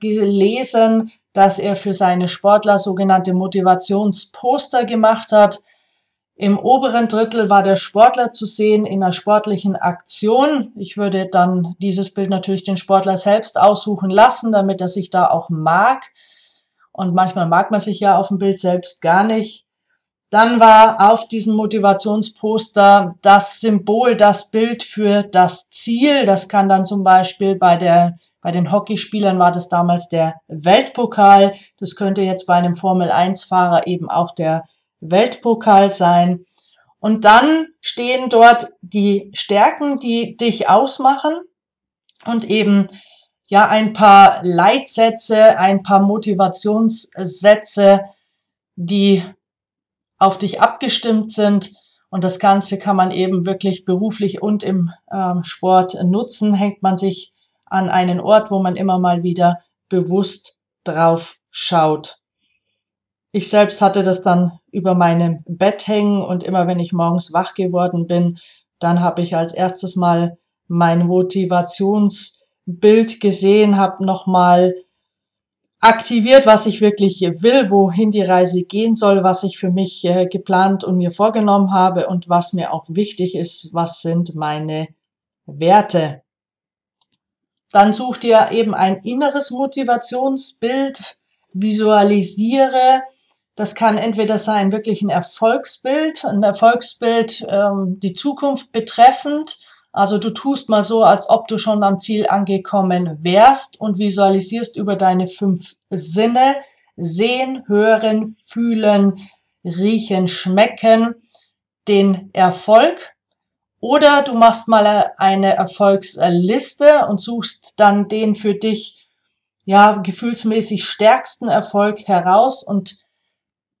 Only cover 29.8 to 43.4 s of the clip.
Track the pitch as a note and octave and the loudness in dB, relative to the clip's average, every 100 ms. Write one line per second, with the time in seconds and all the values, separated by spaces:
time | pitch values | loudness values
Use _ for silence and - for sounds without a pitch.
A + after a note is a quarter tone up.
29.8 | F3 F3 - E3 D#3+ D#3+ - D#3+ D#3+ A3 | 0 -2 -4 -4 -4 -6 -16 -4 2 2
30.8 | C4 - A3+ G#3+ G3+ G3 G3 G3 _ - | 2 -4 -4 4 6 8 6 -2 _ -14
31.8 | F#3+ - G3 G3 F#3+ F#3 - F3 F3 E3+ | -12 -8 -6 -4 -4 -4 0 0 0 -2
32.8 | F#3+ F3+ F3 E3 F#3 F#3+ - F#3 F3+ E3+ | -2 -2 0 0 -2 -4 -4 -2 0 0
33.8 | - F3 D#3+ E3+ - - D#3+ E3 E3 _ | -2 -6 -6 -4 -4 -4 -4 -4 -8 _
34.8 | _ _ D#3+ F3+ B3 - A#3 A3+ A3 G3 | _ _ -2 0 0 -2 -4 0 4 4
35.8 | G3+ - F3 F3 F3 F3+ _ _ _ _ | 4 2 2 2 2 -2 _ _ _ _
36.8 | _ _ G#3+ A3 G#3 A3+ C#4+ D#4+ D#4 _ | _ _ -4 2 6 6 4 0 -4 _
37.8 | - - A#3+ C4 B3 A#3 A#3 A#3 - _ | -10 -6 -4 -4 0 6 6 6 0 _
38.8 | F3+ G#3 G3+ G3+ - - - G3+ C4 D#4 | -8 -2 0 -2 -4 -8 -2 2 2 0
39.8 | C#4+ C4+ A#3+ A#3 A3+ - A#3 - - G3+ | -6 -6 -4 -4 -6 -4 -4 -2 2 2
40.8 | C4+ - C4+ C#4 D4+ E4+ F4+ _ _ _ | 2 0 -2 0 -4 -6 -12 _ _ _
41.8 | _ _ _ _ A3 A#3 - G#3+ G3+ G3+ | _ _ _ _ -8 -6 -2 -2 2 0
42.8 | F#3+ - _ _ _ _ | 0 -8 _ _ _ _